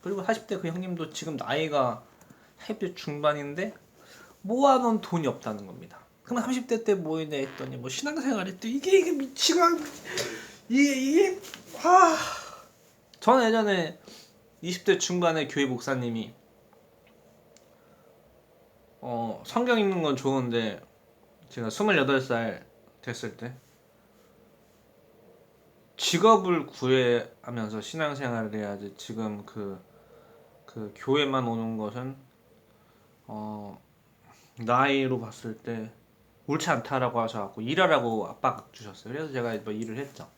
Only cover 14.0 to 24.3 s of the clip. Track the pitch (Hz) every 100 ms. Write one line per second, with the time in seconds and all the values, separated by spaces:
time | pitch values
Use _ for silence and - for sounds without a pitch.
14 | - - - _ _ _ 165 180 - 180
15 | - 180 170 160 147 147 139 120 - 127
16 | 120 113 98 - _ _ _ _ _ _
17 | _ _ _ _ _ - _ _ _ _
18 | _ _ _ _ _ _ _ _ _ _
19 | 127 117 117 - - 233 247 233 202 185
20 | 156 131 135 135 123 117 110 98 - _
21 | _ _ _ _ - - 113 - 208 175
22 | 135 139 131 117 113 92 - _ _ _
23 | - 117 113 95 120 131 _ _ _ _
24 | _ _ _